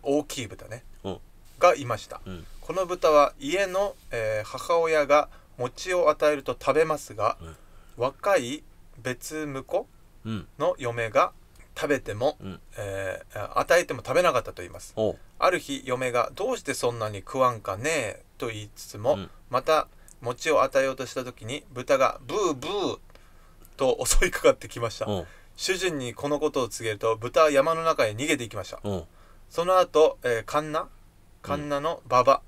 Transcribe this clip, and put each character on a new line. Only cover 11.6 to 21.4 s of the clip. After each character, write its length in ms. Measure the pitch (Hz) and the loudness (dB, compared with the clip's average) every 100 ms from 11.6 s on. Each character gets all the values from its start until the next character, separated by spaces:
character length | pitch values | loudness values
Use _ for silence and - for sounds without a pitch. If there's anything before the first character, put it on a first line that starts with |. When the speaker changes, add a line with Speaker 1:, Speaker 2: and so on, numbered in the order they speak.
| - - | -18 -6
Speaker 1:
食 140 | 147 | -2
べ 100 | 135 | -2
て 140 | - | -2
も、 240 | 104 135 - | -2 -2 -2
Speaker 2:
う 40 | |
ん。 160 | 98 90 - - | -12 -14 -16 -12
Speaker 1:
え 440 | 104 98 95 - - | -8 -6 -6 -8 -12
ー、 60 | 107 | -12
あ、 200 | 101 - | -4 -2
与 220 | - 175 | 4 4
え 40 | 175 | 4
て 80 | |
も 100 | 127 110 | -8 0
食 100 | 143 | 2
べ 60 | |
な 100 | 175 | 2
か 80 | 127 | 0
っ 40 | |
た 100 | - | -4
と 80 | - | -12
言 60 | 87 | -14
い 20 | |
ま 100 | 85 | -14
す。 140 | - - | -12 -2
Speaker 2:
お 180 | 107 | -2
う。 40 | - - - | -2 -14 0
Speaker 1:
あ 100 | 180 | 2
る 100 | 175 | 2
日、 220 | - 135 127 | -4 -10 -6
嫁 260 | 127 127 | -4 0
が、 200 | 120 - - | 0 -2 -4
「ど 160 | 220 | -4
う 60 | 240 | -4
し 40 | |
て 120 | - | -6
そ 180 | 131 123 | -2 -2
ん 80 | 120 | -2
な 100 | 107 | -6
に 100 | 101 | -8
食 200 | - 131 | -8 2
わ 120 | 127 | 2
ん 80 | 113 | 2
か 160 | 101 98 | -8 -6
ね 140 | 139 | -2
え」 340 | 160 107 - - - | -2 -4 -8 -18 -10
と 100 | 123 | -10
言 160 | 107 | -8
い 60 | 104 - | -14 -18
つ 100 | - | -16
つ 120 | 107 | -4
も、 180 | 113 101 | -2 -2
Speaker 2:
う 20 | |
ん。 120 | 90 - - | -4 -14 -6
Speaker 1:
ま 120 | 123 | -4
た 240 | - 156 - - - - | 2 2 0 -12 -20 -10
餅 300 | 120 123 165 | -8 -6 2
を 120 | 135 | 4
与 160 | 135 139 | 4 2
え 60 | 135 | 0
よ 80 | |
う 20 | 131 | -4
と 100 | 123 | -8
し 80 | |
た 120 | - 127 | -8 -10
時 200 | - | -12